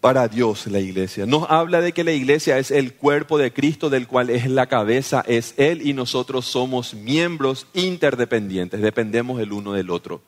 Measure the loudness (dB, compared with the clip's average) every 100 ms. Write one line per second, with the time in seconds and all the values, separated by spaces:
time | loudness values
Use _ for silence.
0 | 4 4 2 0 0 0 -4 -4 -2 -2
1 | -4 -4 0 0 2 0 2 2 0 0
2 | 0 0 2 2 4 0 2 0 0 0
3 | 2 2 0 0 0 2 0 0 0 0
4 | 0 0 2 0 2 0 2 2 2 0
5 | 2 -2 2 0 0 2 2 2 -2 -2
6 | -2 -4 -2 -4 -4 -4 -2 -4 -6 -12
7 | -2 0 0 0 -2 -2 -6 -2 -2 2
8 | 0 2 0 0 -2 -4 -4 0 0 0
9 | -2 -2 -2 -4 -4 -6 -4 -4 -2 -4
10 | -6 -14